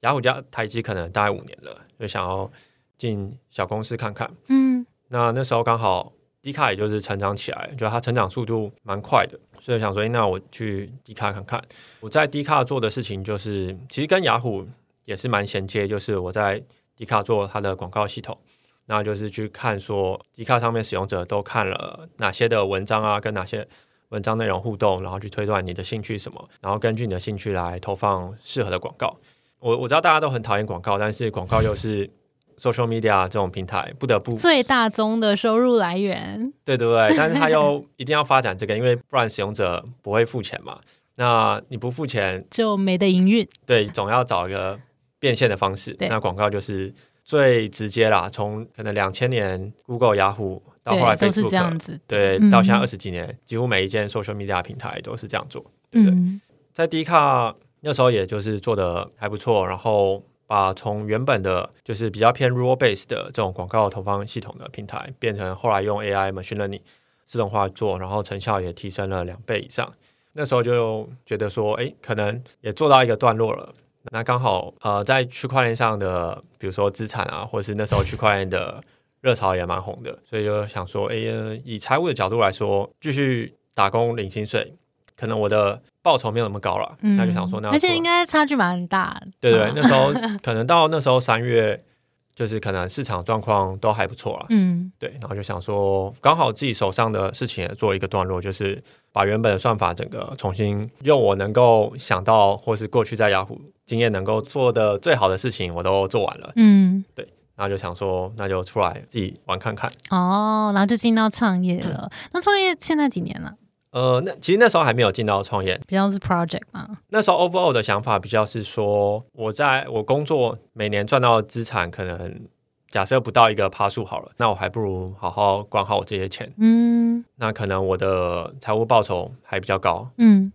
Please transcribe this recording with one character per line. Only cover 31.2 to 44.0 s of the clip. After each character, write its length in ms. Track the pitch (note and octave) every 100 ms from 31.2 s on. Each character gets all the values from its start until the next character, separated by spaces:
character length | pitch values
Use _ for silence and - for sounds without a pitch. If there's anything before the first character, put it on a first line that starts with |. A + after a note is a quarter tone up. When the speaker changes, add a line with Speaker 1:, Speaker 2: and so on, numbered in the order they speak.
| F#2
Speaker 1:
广 160 | F2 F2+
告 160 | A2+
又 140 | A2 G#2
是 340 | A2 G#2+ G2+ _ _ _ _ _
social 300 | B2+ A#2 A#2
media 340 | A2+ A2 G2 F#2
这 60 | A2
种 100 | F#2+
平 160 | F2+
台 300 | F#2+ G#2 - -
不 80 | C3
得 100 | G#2+
不 160 | -
Speaker 2:
最 300 | A2+ F4 D4
大 240 | B3 B3+ A3
宗 320 | G#3+ G#3+ A3+
的 160 | G#3+ G3+
收 200 | A#3 A3
入 200 | B3 A#3
来 200 | F3+ F3+
源。 560 | G3+ F3+ F3+ G#3 B3 -
Speaker 1:
对， 120 | - C3
对， 160 | A#2
对， 240 | A#2 A2 G#2+
但 160 | D#3
是 60 | -
他 100 | D#3
又 360 | D#3 D3 D3 C#3+ _
一 60 |
定 80 | C3
要 120 | D3+
发 180 | C#3 C3
展 160 | A#2+ F#2
这 80 | G#2
个， 80 |
<laughs> 20 | G#2+
因 60 |
为 140 | B2 A#2+
不 200 | - C3+
然 140 | A#2
使 100 | B2
用 140 | G2+
者 300 | G#2+ F#2+ F2 - -
不 80 | -
会 160 | G#2 A#2
付 160 | B2+
钱 180 | G2 -
嘛。 160 | - - _ _ _
那 480 | - B2 A#2 A2 G#2 -
你 80 | A#2
不 120 | A#2+
付 160 | B2+
钱 400 | D3 A#2 G2 F#2 -
Speaker 2:
就 260 | - A3 G3+
没 220 | G3 F#3
得 100 | G3
营 200 | F#3 F#3
运。 200 | A3+ F#3+ -
Speaker 1:
对， 220 | - B2 G#2
总 240 | F2